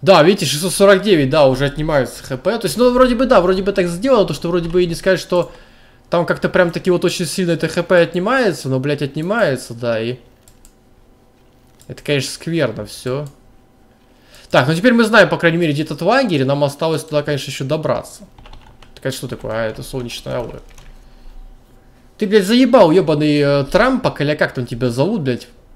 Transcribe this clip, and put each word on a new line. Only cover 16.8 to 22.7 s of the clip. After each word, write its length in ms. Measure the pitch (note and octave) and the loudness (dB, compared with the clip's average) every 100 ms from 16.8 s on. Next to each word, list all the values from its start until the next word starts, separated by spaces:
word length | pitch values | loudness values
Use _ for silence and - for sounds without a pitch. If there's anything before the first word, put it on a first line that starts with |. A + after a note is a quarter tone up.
| E3 D#3+ | -4 -4
туда, 180 | D#3 D3+ | -2 -4
конечно, 280 | D3 D3 - | -2 -6 -6
еще 140 | C3+ | -10
добраться. 600 | C3+ D#3 D3 - - - - - - - - - - | -6 -4 -2 -4 -6 -20 -20 -20 -20 -20 -20 -20 -20
Так, 120 | - C3 | -10 -8
это 100 | C3 | -8
что 120 | B2+ | -10
такое? 240 | A2+ A2+ | -12 -8
А, 140 | A2 A2 | -6 -6
это 160 | A2+ | -8
солнечная 560 | C3 C3+ A#2+ - - B2+ | -10 -10 -10 -12 -10 -8
алоэ. 220 | A#2 - - - - - - - - - - - _ - _ _ - _ | -8 -12 -20 -20 -20 -20 -20 -20 -20 -20 -20 -20 _ -20 _ _ -20 _
Ты, 80 | G#3+ | 2
блядь, 200 | G#3+ F#3 | 2 4
заебал, 440 | A#3+ C4 | 4 6